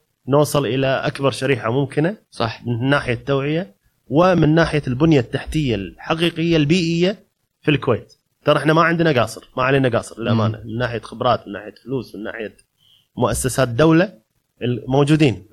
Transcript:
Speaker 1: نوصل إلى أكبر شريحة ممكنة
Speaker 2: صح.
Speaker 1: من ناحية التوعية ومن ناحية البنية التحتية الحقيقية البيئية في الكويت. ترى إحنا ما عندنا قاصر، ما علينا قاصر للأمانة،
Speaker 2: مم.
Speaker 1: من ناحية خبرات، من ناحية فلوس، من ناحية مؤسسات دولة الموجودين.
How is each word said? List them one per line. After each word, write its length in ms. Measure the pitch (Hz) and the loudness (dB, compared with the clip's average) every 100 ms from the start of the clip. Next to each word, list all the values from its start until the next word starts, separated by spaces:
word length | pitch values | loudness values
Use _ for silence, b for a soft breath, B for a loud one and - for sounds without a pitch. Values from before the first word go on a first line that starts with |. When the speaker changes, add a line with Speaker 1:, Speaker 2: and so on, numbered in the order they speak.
| _ _ - | _ _ 0
Speaker 1:
نوصل 380 | 143 147 147 117 | 2 2 0 -2
إلى 200 | 131 135 | -2 -2
أكبر 440 | 127 - - 139 | -2 -4 -2 -4
شريحة 400 | 117 135 120 113 | -2 -2 -2 -2
ممكنة 460 | 131 135 - 160 220 _ | -2 -2 -2 -2 -4 _
Speaker 2:
صح. 360 | - 113 - 117 | -6 -4 -4 -6
Speaker 1:
من 240 | 113 135 | -4 0
ناحية 220 | 143 131 | 0 -2
التوعية 600 | 117 135 139 139 160 196 _ _ _ - | -4 -2 -2 -2 -4 -6 _ _ _ -4
ومن 480 | 139 185 170 151 | 2 4 4 4
ناحية 280 | 165 165 151 135 | 4 2 0 -2
البنية 340 | 123 165 143 | 0 4 4
التحتية 540 | 113 131 - 160 135 | 2 -6 -6 -4 -2
الحقيقية 800 | 101 92 - - 160 170 156 170 165 | -4 -6 -10 -6 -2 -2 -2 0 2
البيئية 640 | 143 185 165 170 180 220 _ _ _ _ | 2 2 0 0 0 -2 _ _ _ _
في 80 | - | -2
الكويت. 420 | 139 - 107 - _ _ _ | -2 0 -2 -4 _ _ _
ترى 140 | 143 151 | 0 2
إحنا 140 | 147 | 2
ما 100 | 160 | 4
عندنا 380 | 165 170 165 123 | 2 2 2 2
قاصر، 280 | 110 - - 127 | 0 -4 -10 -4
ما 60 | |
علينا 260 | 127 139 131 | 0 2 2
قاصر 340 | 113 - - | 0 -4 -6
للأمانة، 360 | 113 113 107 110 | -2 0 0 -4
Speaker 2:
مم. 80 | 113 | -8
Speaker 1:
من 120 | 113 | -6
ناحية 220 | 120 113 | -4 -6
خبرات، 460 | - 117 123 107 - | -10 -4 0 0 -4
من 60 | |
ناحية 220 | 101 104 - | -12 -14 -16
فلوس، 300 | 113 135 - | -8 -8 -8
من 80 | 101 | -12
ناحية 340 | 107 113 104 - _ _ b b b - | -12 -10 -12 -14 _ _ b b b -2
مؤسسات 520 | 113 110 131 - 127 | -2 0 -2 0 0
دولة 440 | 117 160 160 202 - _ _ _ - | 2 4 4 2 -4 _ _ _ -8
الموجودين. 840 | 120 123 127 135 143 156 147 95 - | -6 -4 0 2 4 4 2 0 -6